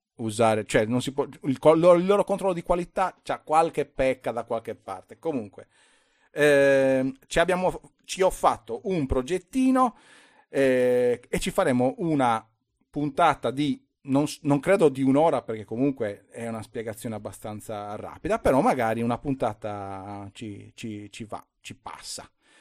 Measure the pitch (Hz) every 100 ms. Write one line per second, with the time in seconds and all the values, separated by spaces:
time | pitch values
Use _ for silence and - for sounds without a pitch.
0 | _ - 113 107 113 107 101 131 107 123
1 | 123 131 127 - - 127 156 160 170 175
2 | 185 202 180 196 190 170 - 175 180 -
3 | 185 - - 127 - 151 165 - 143 -
4 | 131 127 139 117 131 117 113 104 - 95
5 | - 113 165 143 101 - - _ _ _
6 | _ _ _ - 147 143 139 135 135 131
7 | 131 131 _ - 170 180 185 165 - _
8 | - 180 185 - 165 117 - 113 - 190
9 | 135 131 127 185 - 262 262 262 254 -
10 | _ - _ _ _ - 135 127 123 123
11 | 123 117 - 175 - 185 175 123 127 135
12 | 170 147 127 113 - _ _ _ _ 147
13 | 147 143 165 139 120 131 147 127 _ _
14 | 139 135 147 - 147 143 151 196 160 131
15 | 135 135 165 135 - 110 104 113 139 135
16 | 107 101 _ - 113 113 107 120 113 107
17 | 120 107 104 92 113 104 - 104 104 104
18 | 98 - 160 220 - 135 214 143 113 113
19 | 117 120 147 135 123 104 107 101 98 95
20 | 95 101 101 - 110 101 104 - 113 104
21 | 101 - 104 87 - _ - - - -
22 | - - - _ _ _